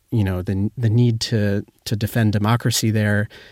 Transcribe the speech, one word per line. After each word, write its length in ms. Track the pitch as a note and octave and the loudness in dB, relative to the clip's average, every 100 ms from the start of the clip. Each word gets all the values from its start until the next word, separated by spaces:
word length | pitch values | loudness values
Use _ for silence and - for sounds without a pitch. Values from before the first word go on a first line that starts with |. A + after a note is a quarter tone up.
| - | -4
you 120 | A#2 | -2
know, 200 | F#2+ F2+ | 0 -2
the, 260 | F#2 F#2+ G#2 - | -2 -2 -2 -2
the 120 | A2+ | 0
need 300 | A#2+ B2 A2+ | 4 2 2
to, 420 | - A2 G#2 G2+ - _ - | -2 0 0 -2 -4 _ -8
to 100 | G#2 | -6
defend 380 | A2 A#2+ G#2+ | -2 0 0
democracy 580 | G2+ G#2 A#2 B2 - A2+ | 2 2 0 0 0 0
there 360 | G#2+ G#2 G#2 G#2 - - | 0 0 0 -2 -10 -20